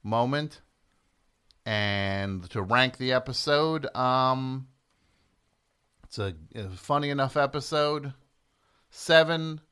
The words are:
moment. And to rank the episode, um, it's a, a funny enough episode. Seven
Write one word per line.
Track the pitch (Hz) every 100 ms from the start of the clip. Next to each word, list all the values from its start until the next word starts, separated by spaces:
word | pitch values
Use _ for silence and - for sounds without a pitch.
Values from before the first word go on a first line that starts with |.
moment. | 101 113 123 147 151 - _ _ _ _ _ _ _ _ _ _ 113
And | 107 104 101 98 98 98 95 87
to | 107
rank | 95 120 131 -
the | 127
episode, | 127 131 123 151 147 160 160 143 127
um, | 127 131 131 131 131 131 131 _ _ _ _ _ _ _ _ _ _ _ _ _
it's | - -
a, | 98 80 80
a | 110 95
funny | 92 - 147 143
enough | 143 135 151
episode. | 139 147 - 151 147 151 143 135 _ _ _ _ _ _ _
Seven | - - 160 160 165 160 156 _